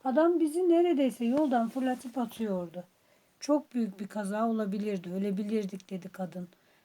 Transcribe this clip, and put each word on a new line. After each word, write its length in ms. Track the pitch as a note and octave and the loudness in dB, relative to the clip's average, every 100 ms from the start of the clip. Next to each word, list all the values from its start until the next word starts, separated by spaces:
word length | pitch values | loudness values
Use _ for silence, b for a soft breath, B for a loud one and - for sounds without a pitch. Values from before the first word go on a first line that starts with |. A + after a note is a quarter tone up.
"Adam 360 | C4 C4 E4 F4 | 0 4 4 4
bizi 280 | D#4 D#4+ F#4 | 2 2 4
neredeyse 560 | E4+ F4 C#4+ C4+ - | 6 4 4 2 2
yoldan 440 | A#3 C4+ D4+ A#3+ A3+ | 0 2 2 2 0
fırlatıp 500 | C4 B3+ B3+ B3+ C4 | 0 -2 -2 -6 -6
atıyordu. 680 | A#3 - A3 F#3+ F3 E3+ F3 b b b b b | -6 -4 -4 -2 -4 -10 -14 b b b b b
Çok 340 | - D4 C#4 | 0 0 0
büyük 260 | B3 A3 F#3+ | -4 -4 -4
bir 60 | G3 | -8
kaza 420 | G#3+ G3+ G#3 A#3 | -6 -4 -2 0
olabilirdi, 640 | A3 G#3 G3+ G#3 G3 E3+ | 0 -2 -2 -2 -4 -4
ölebilirdik," 800 | F#3 G#3 F#3+ G3+ A3 F#3+ F#3+ - | -4 -2 -2 -2 -2 -2 -8 -10
dedi 180 | F#3+ F#3 | -12 -10
kadın. 400 | - F#3 F#3 F3+ b b b | -10 -8 -8 -12 b b b